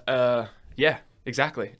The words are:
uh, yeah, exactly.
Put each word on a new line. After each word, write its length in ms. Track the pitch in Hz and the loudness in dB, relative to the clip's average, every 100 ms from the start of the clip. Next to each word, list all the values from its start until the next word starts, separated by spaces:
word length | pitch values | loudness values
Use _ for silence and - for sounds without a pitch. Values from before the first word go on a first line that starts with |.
| - | 0
uh, 400 | 131 123 120 110 - - - | 2 2 2 -2 -10 -14 0
yeah, 220 | 151 131 - _ | 0 0 -6 _
exactly. 480 | - 123 151 123 104 - | -6 -2 -2 -2 -8 -4